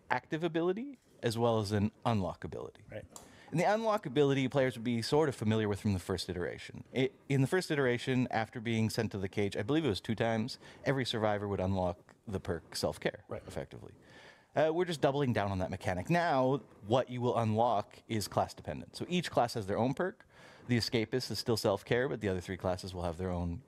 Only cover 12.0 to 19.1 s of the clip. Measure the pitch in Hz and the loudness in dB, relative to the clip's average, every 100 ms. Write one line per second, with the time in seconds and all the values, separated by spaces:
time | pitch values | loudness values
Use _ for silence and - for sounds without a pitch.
12 | - - - 95 - 82 - - 80 - | -10 -20 -8 -6 -4 -6 -6 -4 -2 -2
13 | - - - 107 - 87 67 60 - - | -4 -6 -10 -12 -10 -10 -10 -12 -18 -20
14 | - - - - _ - 156 165 175 147 | -20 -20 -20 -20 _ 0 0 2 -2 2
15 | 147 135 139 107 101 95 90 95 - 90 | 2 2 2 2 0 0 -2 -2 -2 -2
16 | 92 170 170 135 131 139 - - 101 127 | 0 2 4 4 2 0 -4 -16 2 2
17 | 120 123 120 113 110 107 120 104 - - | 2 0 0 2 2 2 2 2 -2 -12
18 | - 110 98 - 92 - - 71 - - | -6 -4 0 0 -2 -4 -10 -8 -10 -10
19 | 120 | -4